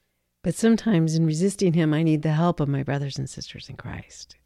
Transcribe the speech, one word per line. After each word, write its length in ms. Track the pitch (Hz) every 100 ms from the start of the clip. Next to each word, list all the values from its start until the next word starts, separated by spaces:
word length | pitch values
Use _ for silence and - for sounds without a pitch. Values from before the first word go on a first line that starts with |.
| _ _ _ _
But 120 | 180 -
sometimes 600 | 226 220 226 170 160 160
in 100 | 160
resisting 460 | 156 196 196 185
him, 220 | 165 156
I 100 | 151
need 180 | 165 151
the 120 | 156
help 260 | 156 175 165
of 80 | 139
my 160 | 139
brothers 340 | 135 139 143 135
and 120 | 131
sisters 400 | - - - -
in 80 | -
Christ. 580 | - 87 - - - -